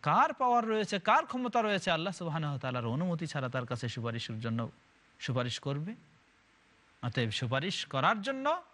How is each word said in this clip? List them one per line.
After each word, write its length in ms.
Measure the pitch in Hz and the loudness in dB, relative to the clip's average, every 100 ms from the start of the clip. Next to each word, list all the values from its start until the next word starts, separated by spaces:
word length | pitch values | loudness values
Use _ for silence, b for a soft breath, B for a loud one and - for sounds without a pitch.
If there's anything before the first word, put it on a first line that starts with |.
কার 320 | - 180 302 | 4 4 4
পাওয়ার 320 | 294 254 240 226 | 4 2 4 2
রয়েছে, 340 | 220 208 202 | 0 0 0
কার 260 | 190 247 285 | 4 4 4
ক্ষমতা 360 | 254 247 240 | -2 0 2
রয়েছে 300 | 220 196 190 | 2 2 2
আল্লাহ 220 | 160 175 | 0 0
সুবহানাহু 380 | 175 170 156 147 | -4 -4 -2 -2
ওয়া 80 | 139 | -2
তাআলার 260 | 131 123 117 | -2 -2 0
অনুমতি 420 | 127 180 170 165 | 0 0 -2 -2
ছাড়া 220 | 147 127 | -4 -2
তার 160 | 127 123 | -2 -4
কাছে 240 | 120 123 | -4 -4
সুপারিশের 500 | 123 117 117 - 110 | -4 -4 -4 -6 -6
জন্য 320 | 117 113 113 - _ _ _ _ | -2 -2 -4 -8 _ _ _ _
সুপারিশ 400 | - 123 123 117 | -2 0 0 -2
করবে? 360 | 147 139 165 233 - _ _ _ _ _ _ _ _ _ | -4 -4 -6 -10 -16 _ _ _ _ _ _ _ _ _
অতএব 280 | 123 110 117 | -4 0 0
সুপারিশ 540 | - 120 131 170 - - | 0 0 0 0 -4 -4
করার 360 | 135 151 220 | 2 2 2
জন্য 420 | 208 269 277 349 - | -2 -2 0 0 -4